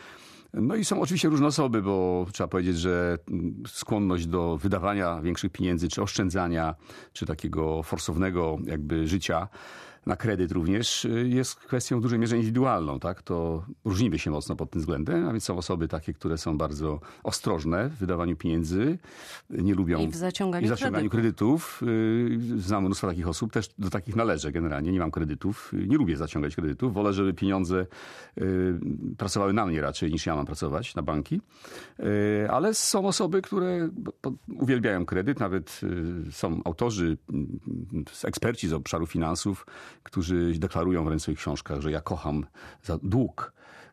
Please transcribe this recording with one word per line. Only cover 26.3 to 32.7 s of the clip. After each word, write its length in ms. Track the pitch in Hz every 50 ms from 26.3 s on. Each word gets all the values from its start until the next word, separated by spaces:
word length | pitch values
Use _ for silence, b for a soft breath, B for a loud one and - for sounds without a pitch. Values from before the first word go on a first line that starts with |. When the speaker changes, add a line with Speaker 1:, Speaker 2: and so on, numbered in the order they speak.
| - 78 73 73 78
Speaker 1:
kredytów, 380 | - 80 76 71 - 127 131 98
wolę, 200 | 101 104 104 98
żeby 200 | 98 101 95 90
pieniądze, 540 | - 98 98 98 95 95 82 92 92 92 92 B B B B B B B B - -
y, 420 | - 95 92 92 92 92 87 - - - - - - - - -
pracowały 360 | 104 98 - 107 98 98 101
na 120 | 110 107
mnie 160 | 92 82 78
raczej, 300 | 73 69 67 - 92 78
niż 140 | 80 80 -
ja 100 | 87 80
mam 100 | 73 71
pracować 500 | 71 78 - 87 76 69 90 117 - -
na 60 | -
banki. 400 | 73 76 78 76 - - 156 196 - B B B B B B B B B B -
Y, 480 | - - 104 104 104 104 104 104 104 104
ale 240 | - 127 165 214